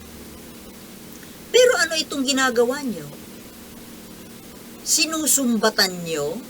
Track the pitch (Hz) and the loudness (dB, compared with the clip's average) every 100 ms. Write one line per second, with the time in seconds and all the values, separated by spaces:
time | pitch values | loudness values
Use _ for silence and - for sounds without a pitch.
0 | - - - - - - - 932 - - | -16 -16 -16 -16 -16 -16 -18 -18 -18 -16
1 | - - - - - 480 494 359 330 320 | -16 -16 -16 -16 4 8 8 6 2 0
2 | - 294 262 269 262 233 233 285 269 170 | -2 0 2 4 4 6 4 2 -2 -4
3 | 147 143 - - - - - - - - | -8 -14 -16 -16 -16 -16 -16 -16 -16 -16
4 | - - - - - - - - - 302 | -16 -16 -16 -18 -18 -18 -16 -10 0 2
5 | 320 320 294 277 247 220 220 214 190 180 | 2 2 4 4 4 4 4 4 2 0
6 | 170 156 143 202 | -4 -2 -2 -4